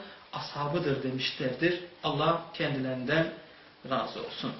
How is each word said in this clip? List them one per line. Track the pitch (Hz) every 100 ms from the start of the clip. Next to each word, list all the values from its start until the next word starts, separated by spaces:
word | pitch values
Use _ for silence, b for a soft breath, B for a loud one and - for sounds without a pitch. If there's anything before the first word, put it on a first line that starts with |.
| B B B
ashabıdır | - - 147 147 165 151 123
demişlerdir. | 127 131 - - 127 - 170 175 - -
Allah | 147 143 160 165 -
kendilerinden | - 147 139 131 127 123 160 - - B B B - -
razı | 123 - -
olsun. | - - 127